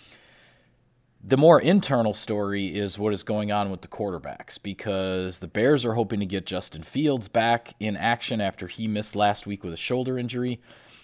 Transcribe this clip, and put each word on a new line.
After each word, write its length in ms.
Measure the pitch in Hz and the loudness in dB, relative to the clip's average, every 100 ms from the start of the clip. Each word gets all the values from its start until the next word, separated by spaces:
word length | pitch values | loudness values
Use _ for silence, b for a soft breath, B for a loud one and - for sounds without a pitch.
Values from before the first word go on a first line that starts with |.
| b b b b b b b b _ _ _ _ | b b b b b b b b _ _ _ _
The 140 | 98 131 | 0 6
more 240 | 156 151 | 8 8
internal 540 | 143 196 - 127 110 98 | 8 4 4 2 2 -2
story 600 | - 104 101 101 95 95 | -4 -2 -2 -2 -2 -2
is 220 | 101 101 | -4 -2
what 160 | 107 | -2
is 80 | 98 | -2
going 300 | - 107 104 | -2 -2 0
on 180 | 104 98 | 0 0
with 120 | 92 | -4
the 60 | - | -10
quarterbacks, 680 | - 104 85 69 - - - | -6 -6 -6 -8 -14 -16 -12
because 800 | 101 95 110 98 95 92 92 90 | -10 -8 -4 -2 -2 -2 -4 -8
the 80 | 85 | -8
Bears 380 | - 123 147 120 | 0 4 4 2
are 80 | |
hoping 260 | 113 104 104 | 0 -2 -2
to 40 | 98 | -2
get 220 | 95 85 | -4 -4
Justin 340 | 90 - 76 | -6 -8 -14
Fields 460 | 80 127 151 131 101 | -8 -2 0 0 0
back 480 | 117 117 117 - - | 0 2 2 -2 -8
in 160 | 107 92 | -6 -2
action 460 | 107 117 - 113 | 0 -2 -2 -2
after 240 | 98 - 92 | -2 -4 -10
he 220 | - 110 | -6 -4
missed 280 | 104 107 101 | -4 -4 2
last 300 | 104 104 - | 2 2 -4
week 180 | 101 | -8
with 100 | 92 | -8
a 40 | 82 | -8
shoulder 400 | - 127 127 127 | -2 -2 -2 -4
injury. 420 | 120 123 123 120 b b b b | -4 -4 -4 -4 b b b b